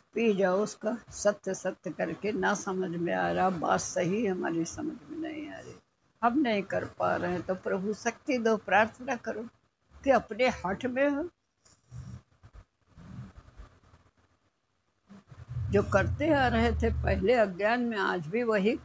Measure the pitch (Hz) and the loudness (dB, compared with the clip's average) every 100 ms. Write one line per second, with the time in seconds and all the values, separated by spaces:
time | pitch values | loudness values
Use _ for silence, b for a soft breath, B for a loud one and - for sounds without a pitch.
0 | - - 233 196 190 185 208 - 214 233 | -4 0 2 4 4 2 0 -4 -6 -6
1 | - - 202 208 - 185 185 254 185 - | -8 -2 0 0 -4 -6 -6 -6 -8 -6
2 | 180 165 196 202 185 202 - 185 185 170 | -4 -4 -4 -2 0 0 -2 -4 -4 -2
3 | 175 185 175 175 180 180 - 185 - - | -2 0 0 2 0 0 0 0 0 -2
4 | 160 202 226 185 175 165 165 - - - | 0 0 0 -2 -2 -2 -4 -6 -8 -8
5 | - 330 - 302 294 - - - _ _ | -12 -10 -8 -10 -12 -12 -16 -18 _ _
6 | _ _ 233 247 254 208 190 185 - - | _ _ 0 2 2 0 0 -4 -4 -2
7 | 180 175 180 180 160 185 214 196 196 208 | 0 0 -2 -2 -4 -6 -2 -2 -2 -4
8 | 233 226 - 254 226 220 - 190 220 - | -4 -4 -2 0 2 0 4 4 4 0
9 | 254 240 - 214 233 - _ _ _ - | -6 -6 -6 -8 -10 -16 _ _ _ -4
10 | 277 247 - 214 254 - 180 196 254 247 | 2 2 2 0 0 0 -4 -4 -4 0
11 | 285 285 339 - _ _ _ _ _ - | 2 2 -4 -10 _ _ _ _ _ -14
12 | - - - _ - - - _ _ - | -14 -14 -18 _ -20 -20 -20 _ _ -20
13 | - - - - - - - _ _ - | -16 -14 -14 -16 -20 -20 -20 _ _ -20
14 | _ _ _ _ _ _ _ _ _ _ | _ _ _ _ _ _ _ _ _ _
15 | _ 196 - - - - - 196 202 196 | _ -20 -20 -20 -10 -6 2 2 4 4
16 | 190 - 302 294 254 226 233 226 226 - | 4 2 2 4 4 4 4 2 0 2
17 | - 196 190 247 208 180 202 240 240 214 | 0 2 4 4 4 2 0 2 0 0
18 | 190 180 151 214 240 214 190 269 | 0 -2 -2 -2 2 2 2 2